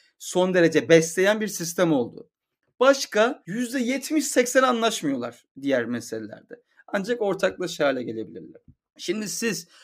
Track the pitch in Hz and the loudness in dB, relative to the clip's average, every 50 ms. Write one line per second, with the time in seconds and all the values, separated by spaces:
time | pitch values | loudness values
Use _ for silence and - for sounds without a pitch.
0 | _ _ _ _ - - - 180 185 185 180 180 170 160 160 147 120 160 165 165 | _ _ _ _ -12 -4 0 2 2 4 4 4 4 6 4 4 6 8 6 6
1 | 160 165 - 190 185 202 214 214 214 202 - - 170 165 - - 180 165 151 131 | 6 4 0 0 2 2 2 0 -2 -4 -6 -6 -8 -4 -2 0 2 2 2 2
2 | 117 104 80 - - _ _ _ _ _ _ _ _ _ _ - 247 269 277 277 | 0 -2 -8 -14 -20 _ _ _ _ _ _ _ _ _ _ 4 4 4 6 4
3 | - - - 214 220 247 - - _ 165 190 240 247 226 254 269 233 233 269 277 | 0 -2 2 2 2 2 0 -4 _ -10 -8 -6 -6 -4 -4 -2 -2 -2 -2 -4
4 | - - 302 311 254 - - 247 247 247 - 262 262 254 247 226 226 226 214 - | -4 -2 -2 -2 -2 0 0 0 0 2 4 4 4 4 2 0 0 -2 -2 -2
5 | 170 143 135 123 120 120 117 - _ _ _ 135 139 139 135 123 117 117 123 117 | -4 -4 -4 -4 -6 -8 -12 -16 _ _ _ -8 -4 -2 0 0 -2 -2 -6 -8
6 | 113 - 113 113 107 104 - - - - - - _ _ _ _ _ - - 202 | -8 -8 -10 -10 -10 -12 -16 -20 -20 -20 -20 -20 _ _ _ _ _ -8 -6 -6
7 | 185 220 240 240 214 196 185 190 196 185 - - 180 165 - - 151 139 135 127 | -4 -4 -4 -2 -2 -2 -2 0 -2 -2 -2 -4 -8 -8 -4 -2 0 0 0 -2
8 | 117 113 110 110 104 82 87 92 - - - - _ - _ _ _ _ _ - | -6 -8 -8 -10 -10 -12 -14 -16 -18 -18 -20 -20 _ -20 _ _ _ _ _ -10
9 | - - 208 214 214 190 - - 226 233 185 170 - _ _ - | -8 -6 -6 -6 -6 -8 -6 -4 -4 -4 -4 -6 -10 _ _ -20